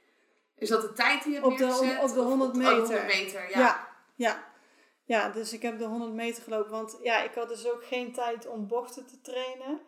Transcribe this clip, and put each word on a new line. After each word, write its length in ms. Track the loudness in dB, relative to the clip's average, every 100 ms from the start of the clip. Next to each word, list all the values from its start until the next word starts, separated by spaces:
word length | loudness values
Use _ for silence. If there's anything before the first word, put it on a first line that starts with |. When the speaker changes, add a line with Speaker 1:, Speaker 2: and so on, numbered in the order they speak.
| _ _ _ _ _ _
Speaker 1:
Is 140 | 2
dat 120 | 2
de 120 | 2
tijd 300 | 0 2 2
die 80 | 0
je 60 | 2
hebt 120 | 2
Speaker 2:
Op 60 | 4
de 80 | 4
hon-, 200 | 4 2
Speaker 1:
neergezet? 240 | 2 2
Speaker 2:
op 40 | 2
de 40 |
Speaker 1:
Of 40 | 2
Speaker 2:
honderd 220 | 4 2
Speaker 1:
oh, 60 | 4
de 60 |
Speaker 2:
meter. 160 | 6 6
Speaker 1:
honderd 260 | 4 0 0
meter, 420 | 0 -2 -8 0
ja. 100 | 4
Speaker 2:
Ja, 280 | 6 4 -4 -18 _ -2
ja. 340 | 0 0 -8 -20 _ _ _ _
Ja, 260 | 0 0 2
dus 240 | -2 -8
ik 80 | -6
heb 160 | -6 -6
de 60 | -6
honderd 280 | -6 -6
meter 300 | -4 -4 -6
gelopen. 280 | -4 -4 -2
Want 260 | -6 -8 -6
ja, 180 | 0 0
ik 120 | 0
had 160 | -6 -8
dus 200 | -6 -6
ook 140 | -6 -6
geen 280 | -6 -6
tijd 340 | -6 -4 -6 -8
om 200 | -10 -4
bochten 380 | -4 -4 -12 -18
te 160 | -20
trainen. 600 | -10 -8 -8 -8 -8 -8